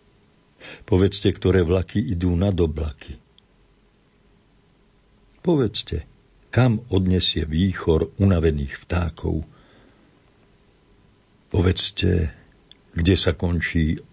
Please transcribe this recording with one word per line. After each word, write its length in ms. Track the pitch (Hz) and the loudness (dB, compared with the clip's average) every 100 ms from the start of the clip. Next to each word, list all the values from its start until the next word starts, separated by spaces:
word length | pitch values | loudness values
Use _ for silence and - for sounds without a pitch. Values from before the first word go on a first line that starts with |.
| _ _ _ _ _ _ - - - | _ _ _ _ _ _ -20 -20 0
Povedzte, 480 | 95 98 - 104 | 2 2 2 -2
ktoré 320 | 87 95 90 85 | 0 2 2 4
vlaky 320 | 92 92 104 | 2 0 -2
idú 400 | 82 87 90 85 | -2 -2 0 0
nad 160 | 98 90 | 0 0
oblaky. 560 | 82 78 78 - - - _ _ _ _ _ _ _ _ _ _ _ _ _ _ _ _ _ _ _ _ _ _ | 0 -2 -8 -8 -16 -20 _ _ _ _ _ _ _ _ _ _ _ _ _ _ _ _ _ _ _ _ _ _
Povedzte, 640 | - 160 113 - - 82 - _ _ _ _ | -2 0 0 -4 -8 -10 -10 _ _ _ _
kam 320 | - 127 107 - | 2 2 2 -2
odnesie 560 | 92 92 90 - - 78 | -2 0 0 0 -2 -2
výchor 640 | 78 95 87 - 78 80 - | 0 0 0 0 0 0 0
unavených 560 | 98 87 80 73 69 - | 2 4 2 0 -4 -10
vtákov. 640 | - 87 85 - 85 82 82 - _ _ - _ _ _ _ _ _ _ _ _ _ _ _ _ _ _ _ | -6 -4 -4 -4 -6 -6 -8 -16 _ _ -20 _ _ _ _ _ _ _ _ _ _ _ _ _ _ _ _
Povedzte, 800 | 95 90 92 - - 95 92 82 - - _ _ _ _ | 0 2 0 -4 -2 0 0 -2 -6 -20 _ _ _ _
kde 220 | 85 85 92 | -2 2 2
sa 160 | - | 2
končí 720 | 71 90 87 - 82 78 - - | -2 -2 -2 -2 0 0 -2 -4